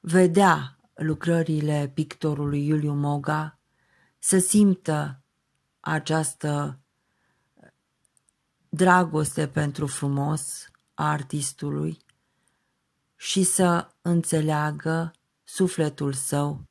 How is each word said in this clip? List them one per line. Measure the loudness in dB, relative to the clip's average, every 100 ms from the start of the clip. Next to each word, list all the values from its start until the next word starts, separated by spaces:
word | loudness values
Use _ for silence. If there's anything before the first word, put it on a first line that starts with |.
vedea | 2 4 6 6 4 4 -2 _ _
lucrările | -6 -4 -2 0 0 0 0 0 -2 -2
pictorului | -4 -6 -4 -4 -2 -2 -2 0
Iuliu | 0 0
Moga | -2 -2 -2 -2 -4 -4 -12 _ _ _ _ _ _
să | 2 2
simtă | 4 6 6 4 0 -4 -4 -10 _ _ _ _ _ _
această | -6 -6 0 -2 -2 -4 -4 -4 -4 -8 _ _ _ _ _ _ _ _ -20 _ _ _ _ _ _ _ _ _ _
dragoste | 2 6 6 4 0 -2 -2 -2
pentru | -2 -2 -2 -6
frumos | -4 -2 0 -2 -2 -6 -12 -16 _ _
a | -4 -2
artistului | -2 -4 -6 -6 -6 -6 -4 -4 -8 _ _ _ _ _ _ _ _ _ _ _ _
și | -4 0
să | 0 2 2 2 -2 _
înțeleagă | 0 0 2 0 0 -2 -2 -4 -4 -4 -4 -10 _ _
sufletul | -18 -2 -2 0 -2 -2 -4
său | -4 -4 -2 -2 -6 -14